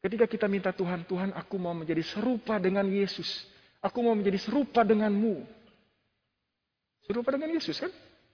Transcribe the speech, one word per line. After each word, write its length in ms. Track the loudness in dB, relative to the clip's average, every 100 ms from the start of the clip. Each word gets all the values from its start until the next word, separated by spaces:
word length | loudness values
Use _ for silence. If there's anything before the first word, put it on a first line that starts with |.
Ketika 240 | -4 2 2
kita 200 | 2 0
minta 240 | 0 -2
Tuhan, 320 | -2 -2 -2 -4
"Tuhan, 240 | -4 -2
aku 240 | -6 -6 -6
mau 160 | -4
menjadi 280 | -4 -2 -2
serupa 560 | -2 -2 -2 -2 -2 0
dengan 240 | 2 2 2
Yesus. 600 | 2 0 -2 -8 -8 -12 -20 _ _
Aku 240 | -4 2
mau 80 | 2
menjadi 280 | 4 2 0
serupa 440 | 0 0 2 4
denganmu." 600 | 4 4 4 2 2 0 -6 -20 -20 _ _ _ _ _ _ _ _ _ _ _ _ _ _
Serupa 240 | -4 -2
dengan 240 | -2 -2 -4
Yesus, 200 | -4 -6
kan? 120 | -6 -10 -20 _ _